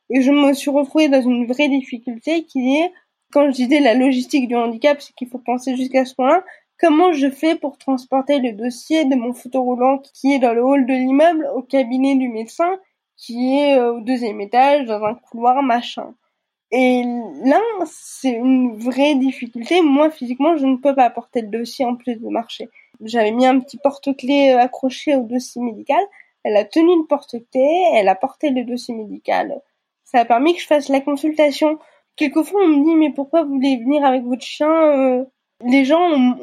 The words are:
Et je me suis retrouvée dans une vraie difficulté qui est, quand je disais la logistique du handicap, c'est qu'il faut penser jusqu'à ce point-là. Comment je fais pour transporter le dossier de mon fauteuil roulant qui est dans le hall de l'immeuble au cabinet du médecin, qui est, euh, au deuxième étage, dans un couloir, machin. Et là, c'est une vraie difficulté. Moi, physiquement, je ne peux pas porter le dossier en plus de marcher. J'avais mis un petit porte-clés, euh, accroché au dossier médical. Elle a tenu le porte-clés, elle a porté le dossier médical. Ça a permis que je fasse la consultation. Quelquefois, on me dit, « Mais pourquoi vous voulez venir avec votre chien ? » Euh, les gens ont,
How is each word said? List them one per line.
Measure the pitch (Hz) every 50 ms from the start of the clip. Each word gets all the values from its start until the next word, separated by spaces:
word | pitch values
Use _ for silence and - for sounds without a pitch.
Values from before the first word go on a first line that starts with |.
| _ -
Et | 240 269
je | 254 262
me | 285 285 285 277 277
suis | 277 - 294
retrouvée | 269 285 285 277 - 311 311 294
dans | 277 262
une | 240 247 247 240 240
vraie | 226 247 - 294 285
difficulté | 277 269 254 - - 226 - 254 233 226 - 294 330 339 320
qui | _ - 269 247 254 277 302
est, | 330 359 359 _ _ _ _ _ _ _ -
quand | 285 285 285
je | 269
disais | 262 247 233 302 294
la | 285 240 214
logistique | 262 254 277 262 254 254 - - 285 247 226
du | 240
handicap, | 240 233 233 226 226 - 294 294 285
c'est | - - _
qu'il | - 254 247
faut | - 247
penser | - - 247 247 247 269 254
jusqu'à | 254 254 254 - 262 262
ce | 254 -
point-là. | - 247 262 311 370 381 - - _ _ _ _ -
Comment | - 339 320 311 359 370
je | 339 277 269 277
fais | 269 - 311 320 330
pour | 330 - 277 285 _
transporter | - 277 269 254 254 - 277 269 262 269 285 285
le | 254 247 214
dossier | 196 226 247 247 - - - 311 320 311
de | 269 277
mon | 254 233 247 247
fauteuil | - - 247 - 262
roulant | 254 247 247 240 247 262 277 269
qui | 277 _ _ - - 269 285
est | 262
dans | 262 240 226
le | 233 240
hall | 262 277 285 254
de | 233 262
l'immeuble | 254 254 262 269 277 311 339 339 311 302 277 185
au | 262 254
cabinet | - - 269 262 233 254 262 269 277 277
du | 262 262 247
médecin, | 226 220 226 226 - - 339 349 381 381 _ _ _ _ _ _ _ _
qui | - - 233 240 247 254 269 285
est, | 294 285 277 262
euh, | 240 240 233
au | 233
deuxième | 214 233 262 240 240 220 214 208
étage, | 202 202 - 247 262 277 285 294 262
dans | 226 214 208 214
un | 208 240
couloir, | 247 _ _ - 226 233 247 254 277 285
machin. | 254 226 240 233 - - 233 - - - _ _ _ _ _ _ _ _ _ _ -
Et | - 254 254 254 254 247 247 240 240 240 226 190 143 139 202
là, | 262 285 370 440 466 440 370 339
c'est | - - - - - - - - 262 240
une | 226 247 262 262 254 254 240 220 208
vraie | 226 247 240 254 277 294 302
difficulté. | 262 262 262 254 - 247 233 - 233 226 - 330 370
Moi, | 330 294 269 277 302 311
physiquement, | 311 - 254 233 247 - 277 320 339 302
je | 269
ne | 269 262 247
peux | 262 285 269
pas | 277 247 233
porter | 233 247 233 _ - 240
le | 220 208
dossier | 208 226 240 233 - - 262
en | 240 240
plus | 240 - 254 233
de | 220 233 214
marcher. | 202 220 226 - - - 226 240 _ _ _ _ _ - 214
J'avais | 220 226 233 214 214
mis | 220 240 254
un | 254 269 269
petit | 254 - - -
porte-clés, | - 277 277 - - 277 269 - - 247 285 285 277 269
euh, | 254 240
accroché | 247 254 - - - 262 254 - - 311 285
au | 262 240
dossier | 214 240 254 247 - - 240
médical. | 240 240 214 202 214 - 269 339 - - _ - _ _ _ _ -
Elle | 233 214 202
a | 208
tenu | 214 - 320 330 339 359 330
le | 311 -
porte-clés, | 294 277 - - - 233 233 _ - 262 262 285 320 359 370 330 269
elle | 226 196 190
a | 190
porté | 190 - 262 - _ - 302
le | 254 254 233
dossier | 240 240 247 240 - 233
médical. | 220 214 202 190 - _ - 196 185 185 - - - - _ _ _ _ _ _ _ _
Ça | _ - 247
a | 233
permis | 233 240 233 277 330 349
que | 349
je | - -
fasse | 311 294 277 -
la | 269 277
consultation. | 277 294 285 277 - 311 302 - 302 294 277 - 311 302 311 311 - _ _ _ _ _ _
Quelquefois, | - 302 269 269 320 302 - 370 403 392
on | 330
me | 302 277 277
dit, « | 320 330 311
Mais | 311 294
pourquoi | - - 277 277 - 339 311
vous | 285 277
voulez | 269 254 277 269 233
venir | 226 254 294 302 277
avec | 277 254 262 240
votre | 247 254 254 -
chien ? » | - - - 294 302 320 330 320 302 285 269
Euh, | 269 262 254 254 262 262 _ _ _ _ _ - 226
les | 247 254 277 269
gens | 254 311 330
ont, | 359 349 311 269 254 247 247 -